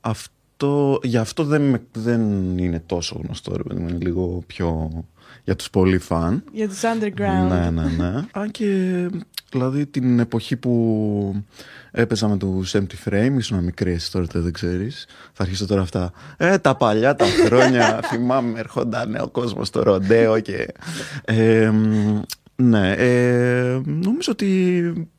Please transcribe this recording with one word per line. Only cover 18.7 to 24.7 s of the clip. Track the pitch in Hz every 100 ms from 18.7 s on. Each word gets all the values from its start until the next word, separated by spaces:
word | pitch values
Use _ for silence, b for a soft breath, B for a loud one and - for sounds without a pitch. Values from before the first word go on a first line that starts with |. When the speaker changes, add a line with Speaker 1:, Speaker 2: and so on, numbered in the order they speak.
| - 123 117 117 110
Speaker 1:
ο | 120
κόσμος | - 120 - -
στο | -
ροντέο | - 98 95 113 113 110
και, | 104 95 - - 165 160 B 143
ε, | - 113 113 113 110 107 110 107 104 104 - - _ _
ναι, | 127 110 95
ε, | 98 123 123 123 123 123 123 123 127
νομίζω | 139 151 180 269 349
ότι | 220 202 190 180